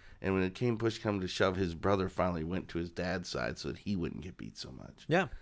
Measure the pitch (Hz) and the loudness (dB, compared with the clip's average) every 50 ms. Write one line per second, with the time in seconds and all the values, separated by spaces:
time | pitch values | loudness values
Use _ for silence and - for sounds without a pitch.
0 | - - - - - 95 95 95 92 95 92 - 123 123 117 107 113 113 107 - | -18 -18 -12 -4 0 2 4 4 4 2 0 0 0 2 2 2 2 0 0 0
1 | - 110 104 98 92 90 - - 107 98 92 90 98 87 82 80 78 95 101 95 | 0 0 0 0 0 0 2 4 4 4 4 4 2 0 0 0 2 4 4 4
2 | 92 92 - - 87 92 87 82 78 80 90 92 - - - 85 85 87 - - | 4 2 2 2 2 2 2 0 0 0 -2 -2 -2 -2 -2 -2 -2 -2 -2 -2
3 | 90 90 87 95 90 - - 67 60 57 - - - 71 - - - - 104 92 | -2 0 0 -2 -2 -4 -4 -2 -2 -2 -4 -4 -4 -6 -6 -4 -2 -2 0 0
4 | 82 76 - - - 92 - - 53 55 - - - - 64 64 - - - - | 0 -2 -2 -6 -8 -10 -10 -10 -12 -12 -12 -12 -12 -12 -12 -12 -14 -14 -16 -10
5 | - - 147 175 185 127 - - | -2 2 2 2 2 2 -4 -10